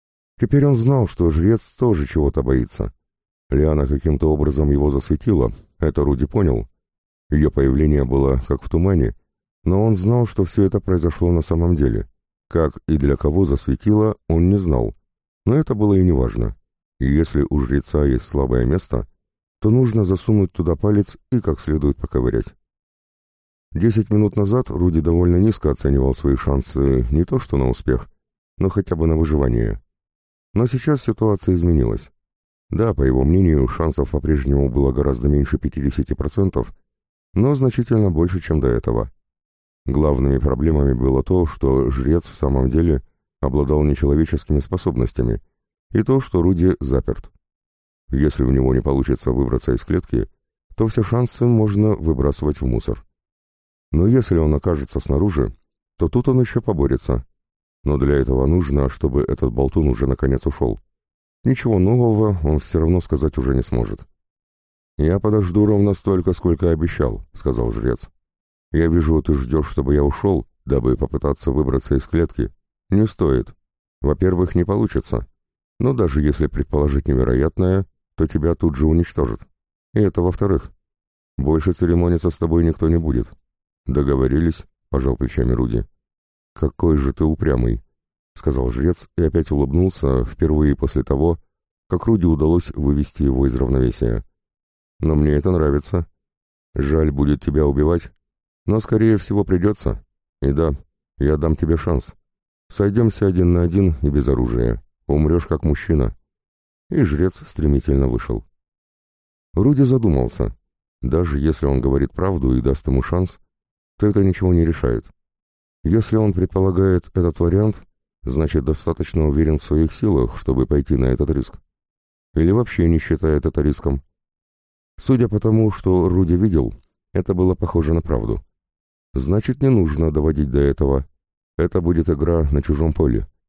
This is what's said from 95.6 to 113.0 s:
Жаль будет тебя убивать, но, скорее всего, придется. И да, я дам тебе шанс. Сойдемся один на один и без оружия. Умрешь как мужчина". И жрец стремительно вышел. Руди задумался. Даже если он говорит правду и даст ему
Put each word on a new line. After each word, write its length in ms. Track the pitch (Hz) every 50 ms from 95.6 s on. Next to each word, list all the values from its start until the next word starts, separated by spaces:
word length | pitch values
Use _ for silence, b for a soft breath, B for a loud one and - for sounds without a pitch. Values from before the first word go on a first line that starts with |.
| 78 73 69 73 - - - 87 80 - _ _ _ _ _ _ _ _ _ _ _ _ -
Жаль 360 | - 69 69 78 80 78 76
будет 320 | 69 69 73 71 73 69 -
тебя 220 | 78 71 76 76
убивать, 480 | 71 69 71 76 78 85 85 - - - _ _ _ _ _ _ _ _ _ _
но, 120 | - 104 113
скорее 380 | 107 - 113 107 110 113 110
всего, 260 | 101 - - 104 101 95
придется. 640 | - 95 87 87 104 104 - - - - - - _ _ _ _ _ _ _ -
И 100 | 69 69
да, 220 | 73 82 78 69 67 - _ _ _ _ _ _
я 220 | - 67 69 78 73
дам 180 | 76 80 78
тебе 220 | - - 78 82 82
шанс. 360 | - 90 82 64 - - - _ _ _ _ _ _ _ _ _ _ -
Сойдемся 580 | - - 101 101 101 117 117 110 - - 104
один 280 | 98 87 87 90 87 87
на 80 | 87 85
один 320 | 85 85 101 98 90 80 - -
и 80 | 71
без 180 | 69 73 64 67
оружия. 540 | 67 60 62 58 58 60 58 58 57 - - _ _ _ _
Умрешь 400 | - 71 76 78 76 80 85 -
как 180 | - 80 73 -
мужчина". 500 | 80 73 - - - 82 73 64 52 - - _ _ _ _ _ _ _ _ _ _ _ _ _ -
И 100 | - 156
жрец 420 | 123 80 71 73 87 95 - - -
стремительно 600 | - - - 76 76 71 67 - - 69 67 67
вышел. 380 | 64 60 60 - - 57 55 - _ _ _ _ _ _ _ _ _ _ _ _ _ _ _ _ _ _ _ _ _ -
Руди 280 | - 104 135 147 131 143
задумался. 720 | 123 131 131 113 101 76 65 62 57 - - 58 53 - - _ _ _ _ _ _ _ _
Даже 380 | - 60 67 82 90 80 71 69
если 260 | 71 78 73 - -
он 160 | 69 69 65
говорит 320 | 62 67 67 69 69 67 -
правду 420 | - 87 98 95 78 65 64 64
и 60 | 64
даст 260 | 58 67 65 - -
ему 160 | - 67 65